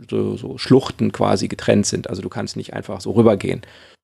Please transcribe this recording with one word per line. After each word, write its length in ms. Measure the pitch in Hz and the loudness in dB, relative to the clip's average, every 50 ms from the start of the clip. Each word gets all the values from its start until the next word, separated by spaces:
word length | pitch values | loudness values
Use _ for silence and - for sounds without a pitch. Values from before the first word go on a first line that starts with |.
| 113 - | -12 -6
so, 280 | 110 107 104 104 104 | -4 -2 -2 -2 -4
so 200 | 104 - - - - | -6 -10 -10 -10 -4
Schluchten 520 | - - 131 135 - - - - 113 107 | 2 4 4 4 4 2 -4 -2 -2 -2
quasi 360 | - - 107 101 101 101 104 | 0 0 0 2 2 0 -2
getrennt 380 | 101 104 - - - 107 104 101 | -4 -6 -2 2 2 4 4 2
sind. 200 | - - - - - | 0 -2 -6 -6 -6
Also 120 | - 98 | -8 -8
du 80 | 95 95 | -8 -8
kannst 260 | - 107 101 - - | -8 -8 -10 -8 -8
nicht 180 | - - - - | -10 -10 -10 -10
einfach 280 | 104 98 - 101 95 | -12 -10 -10 -10 -8
so 100 | - 107 | -6 0
rübergehen. 500 | 95 113 110 113 104 95 - 92 90 - - - - - - _ _ _ | 4 6 6 6 6 2 0 -4 -6 -6 -8 -16 -20 -20 -20 _ _ _